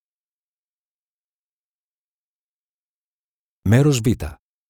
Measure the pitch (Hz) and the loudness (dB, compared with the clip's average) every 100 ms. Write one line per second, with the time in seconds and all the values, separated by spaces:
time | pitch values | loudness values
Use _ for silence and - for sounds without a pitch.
0 | _ _ _ _ _ _ _ _ _ _ | _ _ _ _ _ _ _ _ _ _
1 | _ _ _ _ _ _ _ _ _ _ | _ _ _ _ _ _ _ _ _ _
2 | _ _ _ _ _ _ _ _ _ _ | _ _ _ _ _ _ _ _ _ _
3 | _ _ _ _ _ _ 95 120 147 131 | _ _ _ _ _ _ 0 2 2 0
4 | 113 - 76 - _ _ _ | -2 -4 -6 -16 _ _ _